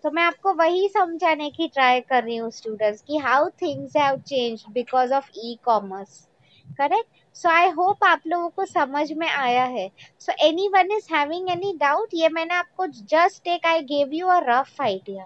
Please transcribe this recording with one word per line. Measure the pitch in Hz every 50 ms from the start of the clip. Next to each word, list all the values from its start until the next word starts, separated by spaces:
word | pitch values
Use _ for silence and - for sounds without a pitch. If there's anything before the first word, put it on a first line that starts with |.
| -
तो | 302
मैं | 285 330 339
आपको | 339 339 _ - 392 370
वही | 311 330 330 349 370 392 403
समझाने | 392 440 370 339 339 311 359 330 311 294 302 294
की | - - 330
ट्राई | 302 _ 277 262 247 254 254
कर | 240 _ 262 247 226
रही | 226 233
हूँ | 226 226 226
स्टूडेंट्स | 226 - - 220 214 208 214 208 214 214
कि | _ - 294 302
how | 277 247 247 277 311 359 - _ 359
things | 330 277 269 277 262 -
have | 302 285 277 269 269 - - 277
changed | 262 240 233 226 220 - 214 208
because | 247 240 - 254 254 254 247
of | 269 277 269 _ _ - 226
e-commerce, | 233 240 233 _ 247 226 208 196 196 190 196 196 _ - - _ _ _ _ _ _ _ _ _ -
करेक्ट? | - - 277 294 359 440 466 _ _ _ _ _ _
So | - - 339
I | 320 339 349 381 330 302
hope | 359 381 415 _ 427
आप | 359 339 302 _
लोगों | 320 349 349 339 339
को | _ - 381
समझ | - - 359 294 254 269 294 311 294 311
में | 302 330 311
आया | - 285 269 247 240 247 254
है। | 254 254 226 185 196 _ _ - - _ _
So | - -
anyone | - - - 311 320 349 392 403 381 381 359 370 415 427
is | - - 330 302
having | 294 285 330 359 370 370 349
any | 339 370 403 370
doubt? | 294 294 277 294 359 453 440 -
ये | 330 320 320
मैंने | 320 330 330 330 349
आपको | 359 349 _ _ - 370
just | 330 262 240 202 - 302 320 349 381 381 - _
एक, | 359 349 339 -
I | 330 330 330 302 247 294
gave | 285 285 262 294 320
you | 359 370 359 349
a | 302 254
rough | 233 254 262 - _ -
idea। | 277 226 190 190 _ - 196 190 190